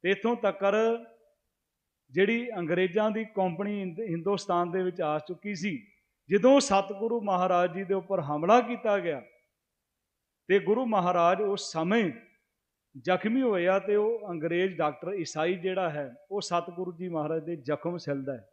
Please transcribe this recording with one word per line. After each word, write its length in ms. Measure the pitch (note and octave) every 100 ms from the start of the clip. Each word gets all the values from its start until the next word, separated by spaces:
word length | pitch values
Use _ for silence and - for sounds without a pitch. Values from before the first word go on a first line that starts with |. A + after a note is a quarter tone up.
ਤੇ 80 | F3+
ਇੱਥੋਂ 260 | G3 A3+ A#3+
ਤੱਕਰ 680 | G3+ G3 G3 G#3 A3+ A#3 - - _ _ _ _ _ _ _ _ _
ਜਿਹੜੀ 380 | C3+ G3 A#3 A#3+ G#3
ਅੰਗਰੇਜ਼ਾਂ 540 | E3 F3 F#3 F3+ G#3+
ਦੀ 140 | A3 A3
ਕੰਪਨੀ 540 | G3+ F#3 E3 G3+ G#3
ਹਿੰਦ-, 220 | F#3+ E3
ਹਿੰਦੁਸਤਾਨ 720 | A3 E3 E3+ G3+ - F3 F3
ਦੇ 120 | F#3
ਵਿੱਚ 180 | F#3 F3+
ਆ 180 | D#3 D3+
ਚੁੱਕੀ 360 | D3+ F3 G#3 F#3+
ਸੀ, 320 | G3 C#3 - _ _ _ -
ਜਦੋਂ 300 | G3 B3+ C#4
ਸਤਿਗੁਰੂ 640 | C4+ G3 G3 G3 A3 A#3
ਮਹਾਰਾਜ 520 | G3+ F3+ F#3 F3 F3+
ਜੀ 100 | E3+
ਦੇ 100 | F#3
ਉੱਪਰ 280 | G3 F#3 F#3+
ਹਮਲਾ 400 | C#3+ D3 E3+ B3+
ਕੀਤਾ 380 | A3+ A#3+ A3 G3+
ਗਿਆ 220 | F3 C#3 - _ _ _ _ _ _ _ _ _ _ _ -
ਤੇ 120 | F#3+
ਗੁਰੂ 260 | E3+ A3+ B3
ਮਹਾਰਾਜ 560 | G#3+ F3 F3+ E3+ F#3
ਉਸ 300 | G#3 G3 -
ਸਮੇਂ 400 | E3 E3 A3+ F#3 - - _ _ _ _ _ _ C3+
ਜ਼ਖਮੀ 440 | F3+ F#3 G#3+ B3
ਹੋਏ 260 | B3+ F#3+ F3
ਆ, 120 | G3
ਤੇ 160 | G3 G#3
ਉਹ 340 | G#3+ A#3 G#3
ਅੰਗਰੇਜ਼ 480 | E3+ D#3+ F3 F#3+ D#3+
ਡਾਕਟਰ 360 | D3+ D3 E3+
ਈਸਾਈ 420 | G3+ D#3 D#3 E3 F#3
ਜਿਹੜਾ 340 | F#3 F#3 F3+
ਹੈ, 260 | D3+ C3+ A#2+ _
ਉਹ 100 | G3
ਸਤਿਗੁਰੂ 500 | - F3 E3+ F3 F3+
ਜੀ 180 | E3 F3+
ਮਹਾਰਾਜ 340 | E3 D3+ D#3+
ਦੇ 120 | D#3+ E3+
ਜ਼ਖਮ 420 | B2+ D3 E3+ F3
ਸਿਲਦਾ 360 | D3 C#3 C3+
ਹੈ। 160 | B2+ -